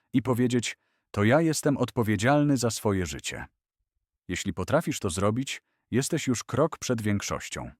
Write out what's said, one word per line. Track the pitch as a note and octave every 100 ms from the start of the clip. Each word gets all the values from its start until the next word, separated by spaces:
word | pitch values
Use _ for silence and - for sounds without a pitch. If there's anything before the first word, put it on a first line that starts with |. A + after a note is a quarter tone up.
| _
i | C3
powiedzieć: | C3 A#2+ B2 B2 - - _ _ _
„To | -
ja | G#2 C#3
jestem | E3 D3+ D3+ C#3+
odpowiedzialny | B2 - G#2+ G#2 A2+ D3 D3 C#3
za | A#2+
swoje | - A2 G2 F2
życie”. | C#2+ - A#1 - _ _ _ _ _ _ _ _
Jeśli | F2+ F#2+
potrafisz | E2 F#2 C#3 E3+ C3+
to | G2+
zrobić, | F2 G2+ A2 C3+ - _ _ _
jesteś | G#2+ C#3 E3 -
już | A#2+
krok | - A#2+ D#3+ -
przed | - B2
większością. | G#2+ G#2 - C#2+ - - B1 -